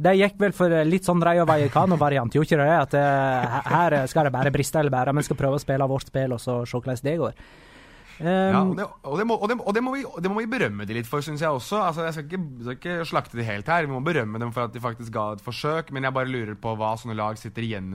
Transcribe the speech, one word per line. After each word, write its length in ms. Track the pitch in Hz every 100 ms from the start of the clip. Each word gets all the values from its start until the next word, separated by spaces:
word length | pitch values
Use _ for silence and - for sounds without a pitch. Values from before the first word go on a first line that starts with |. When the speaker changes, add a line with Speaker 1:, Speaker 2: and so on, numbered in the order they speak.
Speaker 1:
de 120 | 165 190
gikk 220 | 196 202
vel 120 | 202
for, 200 | - 180
eh, 120 | 165
litt 200 | 156 185
sånn 160 | - 175
Rayo 220 | 165 175
Vallecano-variant, 880 | 160 156 147 156 190 165 147 139 117
gjorde 140 | 139 156
ikke 160 | 156
det? 120 | 143 165
At, 140 | 131
eh, 560 | 143 143 139 135 127 120
he-, 220 | 127 -
her 320 | 156 170 147 131
skal 180 | 160
det 80 | 147
bare 180 | 127 139
briste 280 | 143 135 160
eller 100 | 147
bære, 220 | 127 127
men 100 | 147
skal 140 | 143 143
prøve 200 | 139 139
å 40 |
spille 260 | - 135 131
vårt 200 | 135 -
spill, 240 | 139 131
og 80 | 117
så 220 | - 123
se 140 | 120 127
hvordan 220 | 131 123
det 140 | 135 165
går. 160 | 117 - - - - - - - - -
Speaker 2:
Ja, 80 | 160 185 190
Speaker 1:
Ehm, 180 | 190 190
Speaker 2:
og 40 | 180
det, 80 | 196 -
og 120 | 139 151
det 80 | 226
må, 80 | 220
og 80 | 208
det, 60 | 247
og 80 | -
det 60 | 208
må 100 | 254
vi, 80 | 269 254 -
det 80 | 185
må 120 | 208
vi 40 | 226
berømme 380 | 247 135 101 104
de 60 |
litt 140 | 113 117
for, 120 | 147
synes 180 | 147 147
jeg 80 | 160
også. 300 | 139 - 208
Altså, 220 | 185 160
jeg 80 | 165
skal 120 | 156 147
ikke, 140 | 185 160 123
skal 140 | 117 131
ikke 200 | 170 170 165
slakte 280 | 165 120 117
de 60 |
helt 220 | 113 101 104
her. 200 | 170 147
Vi 60 |
må 60 | 131
berømme 340 | 147 160 110 110
dem 140 | 120
for 120 | 117
at 100 | 120
de 60 | 120
faktisk 300 | 120 117 117
ga 220 | 113 107
et 80 | 104
forsøk, 500 | - 113 151 160 160
men 120 | 135
jeg 80 | 135
bare 160 | 131 131
lurer 260 | 127 107
på 200 | 104 117 107
hva 140 | 110 113
sånne 160 | 120 110
lag 220 | 107 110
sitter 240 | 117 117
igjen 240 | 117 104 92